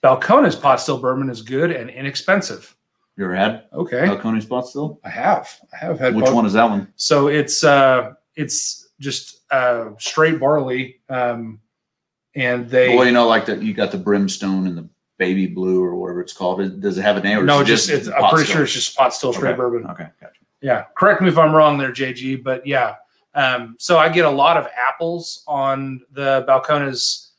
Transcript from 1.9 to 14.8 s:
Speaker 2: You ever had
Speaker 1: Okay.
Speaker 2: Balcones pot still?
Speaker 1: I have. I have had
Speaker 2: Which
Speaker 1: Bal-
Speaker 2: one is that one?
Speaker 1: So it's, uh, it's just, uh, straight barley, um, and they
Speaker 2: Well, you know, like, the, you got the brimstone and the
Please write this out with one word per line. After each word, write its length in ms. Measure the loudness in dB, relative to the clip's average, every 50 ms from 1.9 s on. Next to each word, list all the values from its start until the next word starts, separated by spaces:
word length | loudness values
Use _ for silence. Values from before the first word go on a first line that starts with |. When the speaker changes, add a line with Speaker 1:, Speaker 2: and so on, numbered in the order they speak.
| -14 -10 -10 -8 -8 -8 -2 0 0 0 0 -4 -10 -12 -16 -20 _ _ _ _ _ _ _ _ _
Speaker 2:
You 100 | -8 -6
ever 100 | -4 0
had 280 | 0 0 0 0 -6 -14 _ -8
Speaker 1:
Okay. 340 | -8 -6 -4 -2 -2 0 0
Speaker 2:
Balcones 400 | 0 -2 -4 -4 -4 -4 -4 -4
pot 200 | -6 -6 -6 -6
still? 320 | -8 -8 -8 -8 -10 _ _
Speaker 1:
I 60 | -14
have. 400 | -10 -4 -2 0 0 -2 -4 -10 -20 _ _ _
I 60 | -18 -12
have 220 | -8 -8 -6 -2
had 160 | -2 -2 0
Speaker 2:
Which 100 | 2 2
Speaker 1:
Bal- 100 | 2 2
Speaker 2:
one 100 | 2 0
is 80 | 2 2
that 160 | 2 2 2
one? 220 | 2 -2 -6 -8 _
Speaker 1:
So 320 | _ -2 0 2 2 2 2
it's, 360 | 2 0 0 0 -2 2 4
uh, 500 | 4 6 6 6 6 4 2 0 -4 -10 _ _ _ _
it's 540 | -10 -6 -4 -4 -4 -4 -6 -8 -10 -16 _ _ _
just, 420 | -10 -8 -8 -8 -10 -12 -20 _ _ _
uh, 400 | -2 0 2 2 0 0 -4 -10 -12 -12
straight 420 | -12 -6 0 2 2 2 2 0
barley, 600 | 2 2 2 2 0 -2 -4 -6 -6 -8 -12 _ _ _
um, 500 | -6 -4 -2 -2 -4 -6 -8 -12 -14 -18 _ _ _ _ _ _ _ _ _ _ _ _ _ _ _
and 320 | -4 -2 -2 -2 -2 -4 0
they 260 | 2 4 4 6 6
Speaker 2:
Well, 100 | 6 6
you 60 | 6
know, 160 | 6 6 6 6
like, 180 | 4 2 2
the, 100 | -2 -4 -4 -4
you 100 | -6 -2
got 180 | -2 -2 -2
the 60 | -2 -6
brimstone 680 | -2 0 0 0 0 -2 -4 -4 -4 -4 -2 -2 -2 -4
and 80 | -6
the 120 | -8